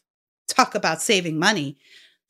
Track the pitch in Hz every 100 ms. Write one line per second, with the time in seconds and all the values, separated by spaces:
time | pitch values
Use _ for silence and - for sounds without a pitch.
0 | _ _ _ _ - - 240 208 185 156
1 | - 196 175 156 190 208 139 143 _ -
2 | - _